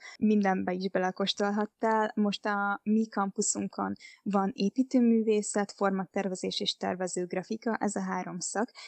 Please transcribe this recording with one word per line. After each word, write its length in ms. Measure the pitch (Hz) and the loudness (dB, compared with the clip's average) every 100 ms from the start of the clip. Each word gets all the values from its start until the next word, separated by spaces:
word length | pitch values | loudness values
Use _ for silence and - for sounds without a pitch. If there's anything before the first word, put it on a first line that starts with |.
| - - | -8 0
mindenbe 540 | 214 214 196 190 190 | 2 4 4 2 0
is 160 | 185 190 | -2 -2
belekóstolhattál. 1200 | 190 185 - 196 - 202 208 214 _ 220 220 214 | -2 -2 -2 -2 0 0 0 -2 _ 0 2 2
Most 320 | - 208 202 214 | 2 0 0 -2
a 340 | 208 202 202 | 0 0 -2
mi 240 | - 214 220 | 0 2 2
kampuszunkon 840 | - 196 - 202 202 202 - 196 196 - - | -2 -2 0 -2 -2 -4 -4 -4 -6 -12 -12
van 280 | - 202 196 | -2 0 0
építőművészet, 1160 | - 196 - 262 262 233 226 220 214 208 214 202 | 0 0 0 2 4 6 4 4 2 2 -2 -2
formatervezés 880 | - 196 190 185 - 196 185 190 - | 0 0 0 -2 -2 -2 -2 -4 -4
és 160 | 202 - | -4 -4
tervezőgrafika, 1000 | 190 185 180 180 180 190 180 220 - 220 | -4 -2 -4 -4 -4 -4 -6 -6 -4 -2
ez 200 | 208 202 | -2 -2
a 40 | |
három 360 | 190 185 180 175 | -4 -4 -6 -8
szak, 320 | - 196 226 - | -6 -4 -4 -6